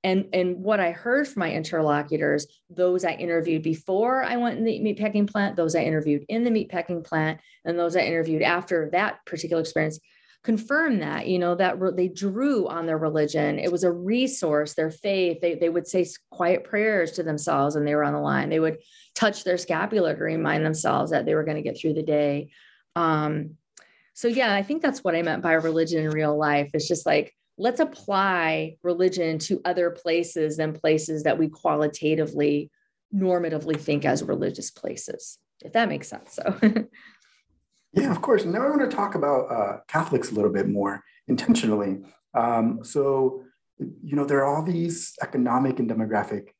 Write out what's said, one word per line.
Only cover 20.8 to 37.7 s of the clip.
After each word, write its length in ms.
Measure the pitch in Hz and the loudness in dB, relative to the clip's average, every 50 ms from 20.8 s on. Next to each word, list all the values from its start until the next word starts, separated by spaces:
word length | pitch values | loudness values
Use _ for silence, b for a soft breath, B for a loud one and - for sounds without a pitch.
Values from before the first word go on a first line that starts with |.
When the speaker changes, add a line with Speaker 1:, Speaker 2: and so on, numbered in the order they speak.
| - 143 143 139 151 160 | 0 0 2 2 0 0
Speaker 1:
that 140 | 160 143 - | 0 0 2
they 80 | 156 156 | 2 0
were 100 | 156 151 | 0 0
gonna 180 | 156 151 151 | -2 -4 -4
get 160 | 147 - - - | -4 -6 -8 -2
through 140 | - 160 151 | -2 -2 -2
the 80 | 156 | 0
day. 480 | 151 156 151 147 147 143 143 143 147 b b b b b b b b b _ | 0 0 2 2 2 0 0 -2 -6 b b b b b b b b b _
Um, 600 | 175 170 160 160 151 151 151 156 156 156 156 156 _ _ _ _ B B B B B B B B | 0 2 2 2 2 0 -2 -2 -4 -6 -8 -14 _ _ _ _ B B B B B B B B
so 140 | - - 233 | -2 -2 0
yeah, 260 | 233 262 247 220 202 | 2 2 2 2 2
I 80 | 196 | 0
think 200 | 196 - 294 320 | 0 -2 -4 0
that's 200 | 330 277 - - | 0 -2 -2 0
what 120 | - 185 165 | -2 0 0
I 80 | 165 | 0
meant 200 | 170 165 156 - | 0 0 0 2
by 120 | 151 170 160 | 4 4 4
religion 500 | 160 160 165 160 165 165 160 170 160 156 | 4 2 2 2 2 0 2 0 0 0
in 60 | 156 | 0
real 260 | 151 156 156 151 147 | 0 0 0 2 2
life. 340 | 151 151 147 147 143 143 143 - | 2 2 2 2 2 0 0 -2
It's 120 | 151 143 | -4 0
just 200 | - 175 160 - | 0 -2 -2 2
like, 280 | 160 151 147 147 - _ _ _ _ _ | 2 2 2 0 -2 _ _ _ _ _
let's 240 | - 190 247 247 254 | -2 -2 0 2 2
apply 960 | 320 311 - - - - 202 190 196 196 185 175 165 160 160 156 156 160 160 _ | 0 0 -2 -14 -6 -2 0 2 2 2 2 2 2 2 0 0 -2 -4 -8 _
religion 560 | - 175 175 170 185 185 185 185 170 160 160 160 | -2 -2 2 2 2 2 2 0 -2 0 -2 -4
to 240 | 160 - 202 - - | -2 -2 -4 -2 0
other 260 | 185 175 180 175 170 | -2 0 2 0 0
places 680 | 170 - - 170 165 170 170 165 - 165 156 151 151 156 | -2 -4 -2 0 0 0 0 -2 -2 -2 -2 -2 0 -2
than 160 | 156 160 156 | -2 -4 -4
places 480 | 156 - 156 156 156 156 - 156 151 | 0 2 2 2 2 2 -2 -4 0
that 160 | 151 156 120 - | 0 0 2 2
we 100 | 160 156 | 0 -2
qualitatively, 1200 | 156 - - 165 151 147 151 147 151 - 156 151 156 160 151 156 151 147 147 147 147 147 147 147 _ _ _ _ _ _ _ _ 208 | -2 -2 0 0 2 2 0 0 -2 -2 0 2 2 2 0 -2 0 0 2 2 2 0 -2 -6 _ _ _ _ _ _ _ _ -2
normatively 640 | 196 190 185 180 175 175 160 160 147 151 160 156 143 | 0 2 2 2 2 0 -2 -4 -4 -2 -2 -4 -2
think 240 | - - 147 143 143 | 0 -2 -2 0 2
as 180 | 139 131 - | 0 0 0
religious 480 | - - - 147 - - - - - - | 0 -2 -2 -2 -2 -4 -4 -6 -10 -12
places, 680 | _ - - - - - - - - - - - - _ _ _ _ _ | _ -10 -10 -10 -8 -10 -10 -12 -12 -12 -12 -18 -18 _ _ _ _ _
if 120 | - 160 | -20 -2
that 160 | - 226 233 190 | 0 0 0 0
makes 200 | 147 143 143 - | -2 -6 -8 -10
sense. 260 | - - - - - | -14 -16 -16 -14 -12
So. 240 | - - 196 190 - | -4 -4 -4 0 4
<laughs> 280 | 226 214 - 226 - - B B B B B B B B B B B _ _ _ _ _ | 4 4 4 4 -2 -4 B B B B B B B B B B B _ _ _ _ _